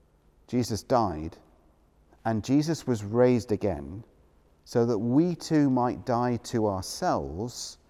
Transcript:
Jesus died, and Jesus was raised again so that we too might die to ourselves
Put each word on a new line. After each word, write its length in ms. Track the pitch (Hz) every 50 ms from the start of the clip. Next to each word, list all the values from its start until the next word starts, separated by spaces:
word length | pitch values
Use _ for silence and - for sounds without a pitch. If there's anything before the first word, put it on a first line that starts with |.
| _ _ _ _ _ _ _ _ _ -
Jesus 340 | - 127 120 - 113 95
died, 560 | - - 135 120 113 95 82 76 78 82 - - - _ _ _ _ _ _ _ _ _ _ _ _ _ _ _ -
and 180 | 113 113 107
Jesus 440 | 98 - 131 147 151 165 160 - -
was 180 | - 123 107 104
raised 480 | 98 107 120 123 127 127 120 - -
again 520 | 104 95 - 101 87 71 71 69 87 110 120 - _ _ _ _ _ _ _ _ _ _ _
so 200 | - - 123 117
that 140 | 120 123 98
we 380 | 110 120 123 143 170 180 170
too 340 | 160 - - 165 151 143 139
might 340 | 131 127 120 123 101 - 98
die 320 | - 120 117 123 123 123 117
to 280 | - - - 117 107
ourselves 1120 | 104 98 92 90 - - - 190 180 143 101 73 67 73 87 110 123 - - - - - - _ _